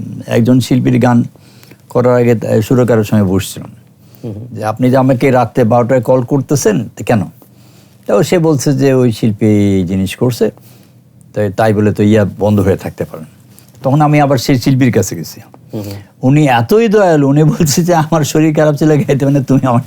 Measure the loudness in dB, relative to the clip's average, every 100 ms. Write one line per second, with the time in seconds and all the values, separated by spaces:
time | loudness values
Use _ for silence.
0 | -12 -12 -4 0 2 2 2 0 0 0
1 | 2 2 0 -10 -20 -20 -20 -20 _ 0
2 | 2 2 2 0 0 -2 2 0 2 0
3 | 2 0 0 -2 -4 -12 -18 -20 _ _
4 | -20 -16 -14 -14 -14 -8 -8 -2 0 2
5 | 2 2 2 2 0 0 2 2 2 0
6 | 2 0 0 -4 -2 -2 0 -2 -6 -10
7 | -4 -2 -4 -12 -20 -20 -20 -20 -20 _
8 | -2 -2 0 0 0 0 0 0 2 2
9 | 0 0 -4 0 0 2 2 0 -2 -2
10 | -4 -4 -4 -2 -4 -4 -20 -20 _ _
11 | _ _ -12 -6 -4 0 0 2 0 2
12 | 2 2 2 -2 0 2 0 -2 -4 -10
13 | -10 -10 -20 -20 -20 -20 -20 -8 -2 0
14 | 2 2 2 0 0 0 0 0 2 0
15 | -4 -8 -12 -16 -20 -20 -16 -12 -12 -16
16 | -20 _ 0 2 2 0 2 2 2 2
17 | 2 2 2 2 2 0 0 0 0 0
18 | 0 -2 0 0 0 2 0 2 0 0
19 | 0 0 0 0 0 0 2 -2